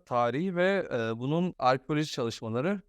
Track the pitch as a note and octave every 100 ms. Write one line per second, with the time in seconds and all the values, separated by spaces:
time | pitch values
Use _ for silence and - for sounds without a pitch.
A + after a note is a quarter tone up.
0 | - A#2+ A#2+ C3 F#3+ F3 F#3 G3 - B2+
1 | A2+ A#2 B2+ E3 F3+ - B2+ C3 - D3+
2 | D3+ - A#2 - A2+ A#2 D#3+ G3+